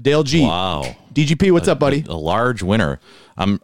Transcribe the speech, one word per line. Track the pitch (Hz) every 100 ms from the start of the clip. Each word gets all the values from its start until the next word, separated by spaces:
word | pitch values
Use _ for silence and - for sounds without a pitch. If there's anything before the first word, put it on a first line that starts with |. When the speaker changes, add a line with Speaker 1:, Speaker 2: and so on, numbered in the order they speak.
Speaker 1:
Dale | 127 151
G. | 139 165
Speaker 2:
Wow. | 120 87 95 76 64 - -
Speaker 1:
D | 143 151
G | 165
P, | 196
what's | 170 175
Speaker 2:
A, |
Speaker 1:
up, | 147
buddy? | 143 139 -
Speaker 2:
a | 80
large | 78 104 123 110
winner. | 92 110 80 67 _ - - -
I'm, | 95 101